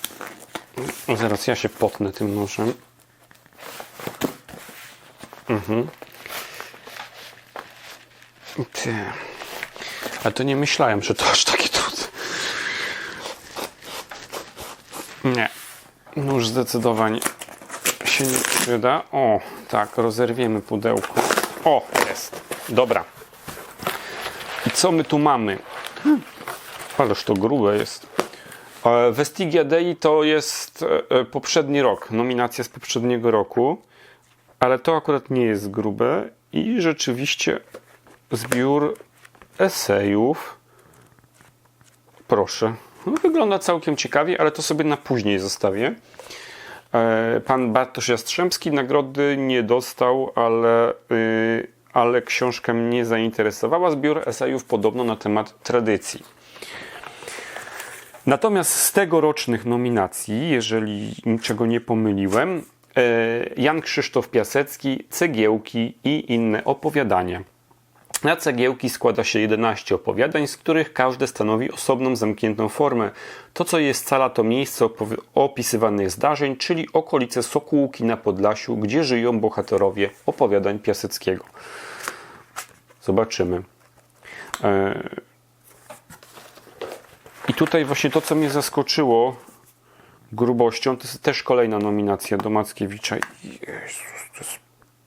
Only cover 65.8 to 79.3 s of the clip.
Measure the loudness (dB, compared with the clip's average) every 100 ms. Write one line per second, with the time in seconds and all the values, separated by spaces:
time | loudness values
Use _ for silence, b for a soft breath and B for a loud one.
65.8 | -4 -2 -2 0 0 2 2 2 0 -2
66.8 | 0 0 2 2 0 -4 -10 _ _ _
67.8 | _ _ -10 -2 0 2 0 2 2 2
68.8 | -4 2 2 2 2 2 2 2 2 0
69.8 | 0 0 0 0 2 0 -2 -2 0 2
70.8 | 2 2 0 2 -2 0 0 2 0 -2
71.8 | 0 2 2 0 0 0 0 0 -2 2
72.8 | 2 2 -2 B B B B -6 0 2
73.8 | 2 0 0 2 4 2 2 2 0 0
74.8 | 0 0 -6 -6 -2 2 2 0 -2 2
75.8 | 2 2 -2 0 0 2 0 -2 -2 -2
76.8 | 0 0 2 0 0 -2 -2 -2 2 2
77.8 | 2 0 -2 0 0 2 2 0 -4 -2
78.8 | 0 0 2 2 2